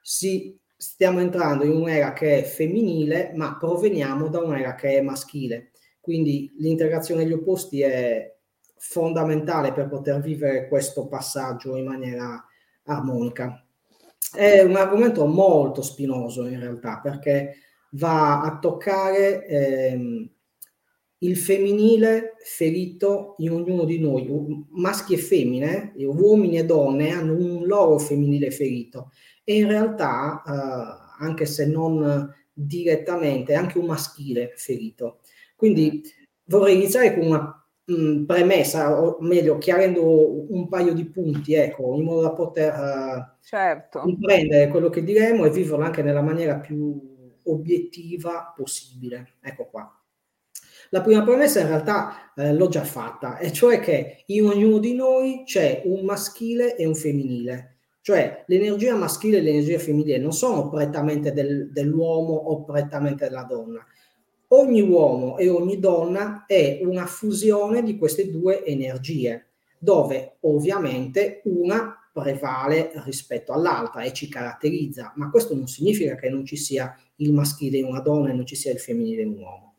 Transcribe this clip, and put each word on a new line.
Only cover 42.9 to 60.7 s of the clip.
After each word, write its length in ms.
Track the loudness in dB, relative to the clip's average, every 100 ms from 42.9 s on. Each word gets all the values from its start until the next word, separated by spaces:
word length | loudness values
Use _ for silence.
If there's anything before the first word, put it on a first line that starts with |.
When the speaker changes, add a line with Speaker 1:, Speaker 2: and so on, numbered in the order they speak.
| -4 -6 -8 -12 _
Speaker 2:
Certo. 600 | _ -2 -2 -2 -8 -4
Speaker 1:
comprendere 640 | -4 -2 4 4 6 4 4
quello 220 | 2 0
che 140 | 0
diremo 420 | 2 2 4 4 4
e 40 |
viverlo 340 | 2 -2 -2
anche 200 | -2 -2
nella 180 | 0 0
maniera 360 | 0 0 -2 -4
più 440 | -6 -6 -6 -6 -14 -20 -20 _ -4
obiettiva 1080 | -4 0 -2 -2 -12 -12 -10 -8 -8 -12 -12
possibile. 840 | -10 -10 -14 -14 -12 -12 -16 _
Ecco 240 | -18 -14 -14
qua. 200 | -12 -16 _ _ _ _ _ _ -20 _ -20 -4
La 100 | 0
prima 220 | 6 6
premessa 360 | 6 4 4 2
in 80 | 2
realtà, 640 | 0 0 -2 -4 -12 -18 -4
eh, 180 | 0
l'ho 140 | 2 2
già 160 | 0
fatta, 560 | -6 -10 -12 -10 -12 -6
e 120 | -6
cioè 280 | 4 4 4
che 440 | 2 0 -2 -12 -4
in 180 | 2 4
ognuno 320 | 4 4 4
di 160 | 2
noi 480 | 0 2 2 0 -6
c'è 380 | -4 0 2 0 -2
un 200 | -2 -2
maschile 720 | -4 -8 -8 -6 -2 -2 0
e 100 | -2
un 80 |
femminile. 800 | -2 -2 -2 -4 -6 -6 -10 -14 _ _ _ 0
Cioè 340 | 2 2 -4 0
l'energia 480 | 2 2 0 0 0
maschile 420 | -2 -2 2 4
e 40 |
l'energia 360 | 4 2 2 -2
femminile 400 | 0 0 0 -2
non 160 | -2
sono 340 | -2 0 0
prettamente 600 | -2